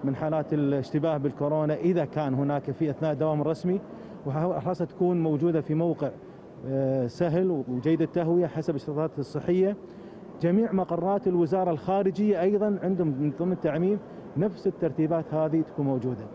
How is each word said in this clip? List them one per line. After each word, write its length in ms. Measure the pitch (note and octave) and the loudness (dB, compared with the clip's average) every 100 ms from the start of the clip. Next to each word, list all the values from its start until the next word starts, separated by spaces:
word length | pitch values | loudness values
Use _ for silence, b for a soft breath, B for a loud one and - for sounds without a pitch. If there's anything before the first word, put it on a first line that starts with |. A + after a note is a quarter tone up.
من 120 | C3+ C3 | -2 -2
حالات 380 | D#3 D#3 D3 | -2 -2 0
الاشتباه 640 | D3+ C#3+ C#3 B2 D3+ D#3+ D3+ | 0 2 0 0 0 0 0
بالكورونا، 580 | C#3 - C#3+ D#3 D3+ D3+ | -2 -2 0 2 0 2
إذا 300 | E3+ F3 C#3 | 2 2 0
كان 280 | D3+ D3 | 0 0
هناك 380 | C3 C#3+ C#3+ C#3 | 0 2 0 -2
في 180 | C3+ D#3+ | -2 -2
أثناء 220 | C3 D#3+ | 0 0
الدوام 300 | C#3+ D#3 D3+ | 0 0 2
الرسمي، 400 | D3 D#3 F3+ F#3+ B B B B C#3+ | 0 0 0 -2 B B B B -4
وحرصت 580 | C#3+ E3+ D#3+ E3 F#3 | -2 0 0 -2 -2
تكون 400 | E3+ - F3 F3 | -4 0 2 4
موجودة 380 | D#3+ D3+ E3+ E3 | 2 2 2 2
في 120 | - | 2
موقع، 360 | D#3 E3+ D#3+ C#3 - B B B - C3 | 0 2 0 -2 -4 B B B -14 -4
آه، 400 | C3+ C3+ C3+ B2 | 0 2 2 0
سهل 560 | - F3 D#3+ F#3+ E3 B2+ | 0 0 2 2 0 -2
وجيد 340 | B2 D3 D#3+ | -2 2 2
التهوية 460 | D#3+ F3 E3 E3+ E3+ | 2 0 2 2 2
حسب 220 | D#3+ D#3 | 0 -2
الاشتراطات 500 | D3 - D3 D#3 D3+ | -2 -4 -2 -2 -4
الصحية. 580 | C3 D3+ - F3+ F#3+ G3+ B B B B B - | -6 -4 0 2 2 0 B B B B B -2
جميع 300 | E3 F#3 A3+ | 2 4 4
مقرات 560 | F#3+ F3+ E3+ F3 G3+ G3 | 0 0 -2 0 0 2
الوزارة 440 | F3+ E3 F#3+ F#3 | 2 4 2 2
الخارجية 680 | D#3 - G3 F#3+ E3+ G#3 F#3+ | 0 0 2 2 2 2 4
أيضًا 380 | F3+ G#3 G#3 G3+ | 4 2 2 0
عندهم 240 | F3 F#3+ E3 | 0 2 2
من 260 | C3+ D3 C3+ | 2 0 0
ضمن 120 | E3+ | -2
التعميم 480 | F3+ E3+ D3+ F3+ G#3 - B B - | 0 0 2 2 0 -4 B B -2
نفس 300 | G3+ F#3 G3 | -2 0 -4
الترتيبات 640 | F#3 E3+ C3 D#3 E3+ D#3 | -2 -4 0 0 0 -2
هذه 280 | D#3 D#3 D#3+ | -2 2 2
تكون 240 | D#3 - C#3+ | 0 -2 0
موجودة. 420 | C3 B2 A#2+ G#2 | 0 -2 -6 -8